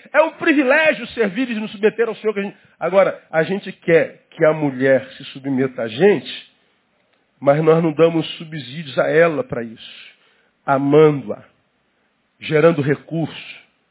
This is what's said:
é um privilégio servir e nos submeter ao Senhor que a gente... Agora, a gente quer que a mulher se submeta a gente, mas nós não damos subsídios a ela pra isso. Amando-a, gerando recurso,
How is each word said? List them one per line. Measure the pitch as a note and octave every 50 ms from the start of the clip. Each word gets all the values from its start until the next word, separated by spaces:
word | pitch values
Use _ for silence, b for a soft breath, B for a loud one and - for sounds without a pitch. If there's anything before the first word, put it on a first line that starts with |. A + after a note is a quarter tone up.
| - - -
é | D4
um | D#4+ D#4+
privilégio | D#4+ - E4+ E4+ C#4 D4 C4+ B3 C#4+ D#4 D#4+ D#4 - G3 A#3+ -
servir | - B3 A3 G3 E3+ A3+ C4+ B3
e | A3+
nos | G#3+ G#3+ G3
submeter | - G3 G#3 G#3 - - A#3 A3
ao | G3+
Senhor | - - G#3+ G#3+
que | G3+
a | G3
gente... | G3+ - b b b b b
Agora, | - E3+ F3+ G3 F#3 D#3+ - - _ _
a | - D#3+ D#3+
gente | - F#3+ G3+ - F#3+
quer | - _ - F3 E3 D#3+ C3 - - _ _ _
que | _ - D#3
a | D#3 D#3
mulher | D#3 D3+ C#3+ C3 B2+ C3 C3+ C3 B2 - -
se | - - C#3
submeta | - - C#3 C3 C#3 C3+ B2+ C3+ C3 - C3
a | A#2 A2+
gente, | G#2 B2+ F3+ G#3 F#3+ C3 - - - - - _ _ _ _ _ _ _ _ _ _ _ _ _ _ _ _ _ _ -
mas | B2+ C#3+ C#3+ D3+
nós | D#3+ D#3+ D#3+ E3 E3+
não | D#3+
damos | D3 D3 E3 E3+ E3+ D#3+ - - - -
subsídios | E3+ D#3 D#3+ D#3 B2 A#2+ C3 E3 E3 C3+ B2 F3+
a | C#3+ C#3
ela | D3 D#3 E3+ E3+ D3+ C3+ B2
pra | - C3+ A#2+
isso. | A#2 A2+ A2 - - - - - - - _ _ _ _ _ _ _ _ _ _ -
Amando-a, | C#3+ C#3 C3+ C#3+ C#3 C#3+ D3+ D#3 D3+ D3 C3+ A2 G#2 G2+ - - _ _ _ _ _ _ _ _ _ _ _ _ _ _ _ _ _ _ _
gerando | - - D#3 D3+ D#3 E3+ D3 D3
recurso, | B2+ D3 C3+ - - - D#3 E3 D#3 - - - - - - - _ _ _ _ _ _